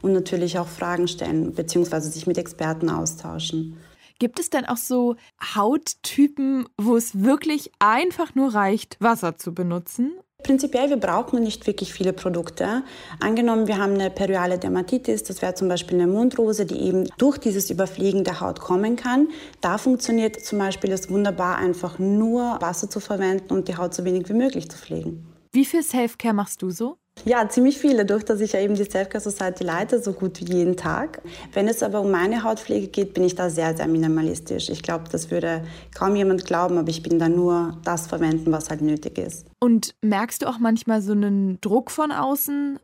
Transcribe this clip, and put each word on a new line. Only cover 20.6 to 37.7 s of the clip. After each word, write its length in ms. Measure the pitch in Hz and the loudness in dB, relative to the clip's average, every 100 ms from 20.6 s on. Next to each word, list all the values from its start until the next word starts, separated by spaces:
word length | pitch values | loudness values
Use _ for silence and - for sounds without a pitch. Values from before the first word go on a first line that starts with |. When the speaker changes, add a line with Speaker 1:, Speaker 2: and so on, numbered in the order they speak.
| 196 190 196 | -2 -2 -2
Speaker 1:
es 180 | 190 - | -2 0
wunderbar, 480 | 190 202 180 180 180 | 0 2 0 -2 0
einfach 400 | 185 180 180 160 | 0 0 -6 -2
nur 640 | 190 208 226 240 240 - | 2 2 4 2 0 -2
Wasser 300 | 170 180 202 | -4 -4 -6
zu 80 | 208 | -8
verwenden 520 | - 202 190 190 190 | -4 -2 0 0 0
und 180 | 190 185 | -2 -2
die 80 | 170 | -4
Haut 180 | 175 180 | -4 -2
so 100 | 180 | -2
wenig 240 | 185 175 | -2 0
wie 40 | |
möglich 360 | 220 262 269 160 | 2 2 0 -10
zu 80 | - | -18
pflegen. 480 | - 160 160 165 - - _ | -10 -8 -6 -10 -16 -20 _
Speaker 2:
Wie 140 | 254 277 | 2 4
viel 160 | 339 | 2
Self-Care 540 | - 254 233 - 233 208 | 0 0 -2 -2 0 0
machst 260 | 202 - | -2 -6
du 80 | 185 | -6
so? 280 | 170 240 339 _ - 220 | -4 -6 -8 _ -8 2
Speaker 1:
Ja, 240 | 240 214 | 2 4
ziemlich 280 | - 254 277 | 4 4 4
viele. 280 | 294 247 196 | 4 4 4
Durch, 180 | 208 | 0
dass 160 | 208 214 | 0 0
ich 140 | 214 | 0
ja 80 | 196 | 0
eben 140 | 196 202 | 2 0
die 100 | 202 | 0
Self-Care 360 | 190 196 214 | -2 -2 -4
Society 440 | 208 196 185 185 180 | -6 -4 -6 -4 -4
leite, 360 | 165 220 240 | -2 0 0
so 120 | 208 | 0
gut 260 | 185 190 180 | -4 -4 -4
wie 60 | 170 | -2
jeden 320 | 180 175 180 | 2 2 0
Tag. 440 | 160 156 302 - - - - | -2 -4 -6 -10 -16 -18 -6
Wenn 160 | 202 208 | 0 0
es 160 | 226 | 0
aber 160 | 220 208 | 0 0
um 100 | 196 | 0
meine 340 | 185 185 233 | 2 2 0
Hautpflege 440 | 220 214 - 202 196 | -2 -4 -2 -2 -2
geht, 260 | - 196 | -2 -2
bin 120 | - 180 | 2 2
ich 100 | 180 | 2
da 140 | 180 | -2
sehr, 260 | 160 165 160 | 0 0 0
sehr 140 | 156 | 0
minimalistisch. 800 | 160 160 160 160 165 - - - | 2 2 2 0 -4 -6 -6 -4
Ich 120 | 160 | -6
glaub, 280 | - 170 165 | -4 -6 -4
das 200 | 165 165 | -6 -2
würde 320 | 170 165 165 160 - - | -2 -2 -4 -6 -14 -18
kaum 220 | - 190 202 | -2 0 4
jemand 300 | 190 185 - | 4 2 0
glauben, 320 | 170 180 175 | 0 2 2
aber 100 | 160 | 0
ich 160 | 160 | -4
bin 160 | 165 165 | 0 2
da 80 | 165 | 4
nur 500 | 175 175 170 170 | 4 4 2 0